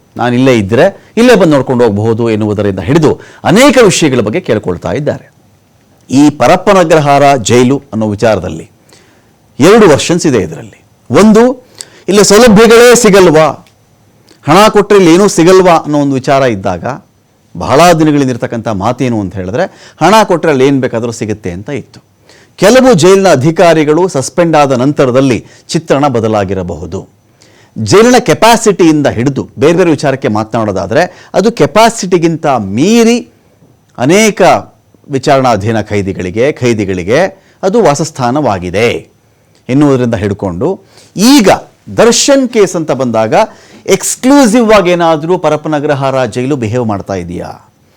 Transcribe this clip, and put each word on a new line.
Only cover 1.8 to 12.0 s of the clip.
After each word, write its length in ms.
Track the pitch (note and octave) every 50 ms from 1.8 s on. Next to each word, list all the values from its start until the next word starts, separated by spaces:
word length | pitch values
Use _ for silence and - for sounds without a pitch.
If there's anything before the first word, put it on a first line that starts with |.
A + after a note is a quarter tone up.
| B2
ಹೋಗಬಹುದು" 460 | A2 G2+ G2+ G#2+ A2+ A2+ A2+ A#2 A#2
ಎನ್ನುವುದರಿಂದ 480 | A2 G#2 G#2+ G#2 G#2 G#2+ G2+ G2+ F#2+ F#2+
ಹಿಡಿದು 420 | F2 A2 D3 E3 D3+ A#2+ - - - - - - -
ಅನೇಕ 340 | B2 D#3+ A3 C4+ D4 - C4 A#3
ವಿಷಯಗಳ 360 | F#3 - - F3 C#3+ B2+ A#2+
ಬಗ್ಗೆ 200 | G#2 G#2 A#2+ F#3
ಕೇಳ್ಕೊಳ್ತಾ 520 | - - A2+ G#2+ - F#2 F2 D#2+ - - F#2+
ಇದ್ದಾರೆ. 400 | C3 D3+ C#3+ E3 - - _ _ _ _ _ _ _ _ _ _ _ _ _ _ _ _ -
ಈ 200 | B3+ C4+ - -
ಪರಪ್ಪನ 480 | - - B2 C3 F3+ - - G#3+ G3 F#3+
ಅಗ್ರಹಾರ 580 | F3 D#3+ F3 D#3 C#3+ C#3+ C#3 C#3 C#3+ C#3 C#3+
ಜೈಲು 460 | C3 G2 G2 A#2 B2 B2+ B2 C#3 C#3 - _ -
ಅನ್ನೋ 160 | A2 A2 G#2+
ವಿಚಾರದಲ್ಲಿ 600 | G2+ G2+ A#2 A2 G#2+ F#2 E2 F2+ E2 D#2+ - - _ _ _ _ _ _ _ _ _ _ _ _ _ _ _ _ _ -
ಎರಡು 280 | C3 F3+ G#3+ A#3+ G#3+ E3+
ವರ್ಷನ್ಸ್ 380 | C#3 - - - - E3+ -
ಇದೆ. 120 | D#3+ B2 G#2+
ಇದರಲ್ಲಿ 460 | F2+ D#2+ - - A2+ - - _ _ _ _ _ _ -
ಒಂದು, 560 | A#2 D#3+ G3+ A3 G3+ A3 A#3+ B3+ B3 - - _ _ - - - _ -